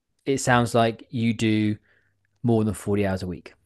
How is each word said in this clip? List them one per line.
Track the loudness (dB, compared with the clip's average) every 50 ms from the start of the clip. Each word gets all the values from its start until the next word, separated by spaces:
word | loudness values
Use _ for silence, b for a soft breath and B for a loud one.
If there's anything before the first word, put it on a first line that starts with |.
| _ _ _ _ -4
it | -4 -2 -2
sounds | 2 2 4 4 4 2 2
like | 2 2 2 0 -4 -14 -10
you | -6 -2 -2 0 0
do | 0 0 0 2 2 0 0 -2 -4 _ _ _ _ _ _ _ _ _ _ _ _ 0
more | 0 2 2 2
than | 0 -4
forty | -4 -4 -2 -2 0 0
hours | -2 -2 -4 -6
a |
week. | -10 -10 -12 -14 -20 _ _ _